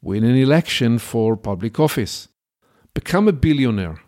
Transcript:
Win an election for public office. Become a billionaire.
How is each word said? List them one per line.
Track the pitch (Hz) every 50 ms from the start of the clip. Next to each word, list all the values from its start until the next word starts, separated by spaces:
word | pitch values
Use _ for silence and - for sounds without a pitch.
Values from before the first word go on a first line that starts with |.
Win | - - 95 104 110
an | 117 123
election | 131 131 131 143 165 170 - - - 127 117 117 117
for | - - - 117 110 110 113
public | 107 - 104 101 87 92 117 - -
office. | 151 147 - - 110 87 - - - _ _ _ _ _ _ _ _ _ _ _ _ _ _
Become | - - - - 180 214 214
a | 190
billionaire. | 139 127 160 151 143 135 123 110 101 95 85 80 78 _